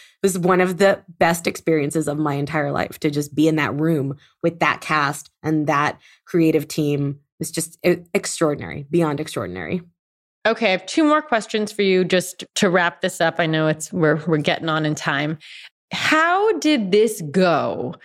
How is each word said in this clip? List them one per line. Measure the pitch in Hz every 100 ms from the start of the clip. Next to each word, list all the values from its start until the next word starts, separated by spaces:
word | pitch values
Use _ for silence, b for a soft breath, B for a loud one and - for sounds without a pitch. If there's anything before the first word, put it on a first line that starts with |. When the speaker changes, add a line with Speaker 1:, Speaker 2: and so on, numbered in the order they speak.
| b _
Speaker 1:
was | 196 185
one | 170 180
of | 185 180
the | 196 196 - -
best | 170 170 -
experiences | - - 160 143 160 147
of | 147
my | 151
entire | 143 143 156 143
life | 139 - -
to | 160
just | 143 147 135
be | 156
in | 156
that | 135 139
room | 160 160 135 139 b _
with | 170 170
that | 151 -
cast | - 156 143 156 - _
and | 151 156 151
that | 143 147 - b b -
creative | 170 160 156 147
team. | - 147 143 143 143 _ -
It's | 170
just | - - - 180
e-, | 175 175 202
extraordinary, | - - 160 143 92 151 139
beyond | 165 160 147
extraordinary. | 156 - 92 92 80 180 - _ _ _ _ _ 214
Speaker 2:
Okay, | 226 220
I |
have | 185 -
two | -
more | 302 302
questions | 302 226 208 214 208
for | -
you | 196 185
just | 180 185 - - - -
to | 202
wrap | 180 175 -
this | 185 -
up. | 165 160
I | 165
know | 156 156
it's, | 156 -
we're, | 180 156 151 160
we're | 156
getting | 147 - 160
on | 156 151
in | 151
time. | - 143 151 160 B B B _ -
How | - - 311 330 370 440 339
did | 302 294 190
this | 202 226 220
go | 156 180 185 147 120 87 123 -